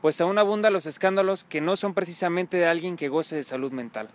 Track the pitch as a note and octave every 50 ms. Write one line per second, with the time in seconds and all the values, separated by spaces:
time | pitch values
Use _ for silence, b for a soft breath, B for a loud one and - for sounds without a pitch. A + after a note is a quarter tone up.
0 | - D#3 D3+ - E3+ F3 G3 G#3 G#3 G3+ G#3+ G#3 G#3 A3 G3 F#3 D#3 D#3 D3 -
1 | - F#3 F#3+ G3 F#3+ F#3+ G3 F#3 - _ - D3+ D3+ E3 G3 G3 - G3+ F3+ G3
2 | F#3+ E3+ F3 - F#3 F3 E3+ F3+ F#3 E3 - F3+ F3 E3 E3+ E3+ D#3+ F3+ F3+ -
3 | D3+ C#3 C3+ D#3+ D3+ - D#3+ D3+ C3+ - C3 C3 C3 C#3 C3 C3 A#2+ A2+ - A2
4 | G#2+ G#2+ -